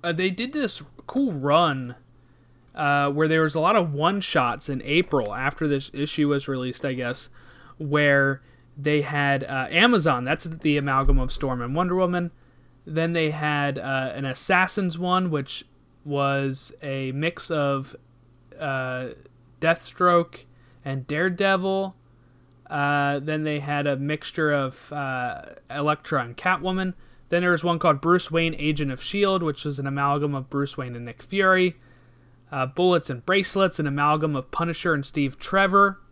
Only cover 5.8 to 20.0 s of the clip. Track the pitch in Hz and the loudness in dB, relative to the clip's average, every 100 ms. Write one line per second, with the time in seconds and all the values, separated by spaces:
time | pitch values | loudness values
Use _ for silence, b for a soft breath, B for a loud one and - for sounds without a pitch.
5.8 | 139 127 143 - 147 143 139 135 127 123 | -2 -6 -4 0 2 2 -2 -6 -6 -6
6.8 | 143 127 120 127 - B B B B - | -6 -4 -4 -6 -10 B B B B -10
7.8 | 151 147 147 139 139 135 b b b - | -2 2 4 6 4 0 b b b -4
8.8 | 143 151 139 147 143 139 - 135 131 170 | 0 2 0 0 2 0 0 -4 0 4
9.8 | 233 233 160 123 127 160 165 160 156 147 | 6 6 4 2 0 -4 -4 -4 0 0
10.8 | 139 135 135 135 127 - 139 123 120 147 | 2 2 6 4 2 -2 -4 -4 -4 -2
11.8 | 180 180 180 180 175 b b b b b | 0 2 0 0 -4 b b b b b
12.8 | - 156 165 170 156 151 151 147 143 143 | -8 -2 0 0 0 0 -2 0 0 -2
13.8 | 135 135 131 - 139 127 - 180 185 - | -4 -4 -4 -4 -6 -6 0 2 2 0
14.8 | 185 165 180 185 185 151 135 - - _ | -4 -4 0 0 0 -2 -4 -10 -14 _
15.8 | _ _ 147 143 139 139 139 131 - - | _ _ -6 0 0 2 -2 -4 -12 -12
16.8 | 147 135 131 135 160 170 - 160 143 139 | -8 -6 -4 -2 -4 -4 -6 -2 0 -2
17.8 | 135 - _ _ _ _ _ - 151 135 | -4 -14 _ _ _ _ _ -10 -6 -4
18.8 | 127 127 127 - - _ _ _ 165 170 | -4 -6 -8 -12 -20 _ _ _ 0 0
19.8 | - - | -2 2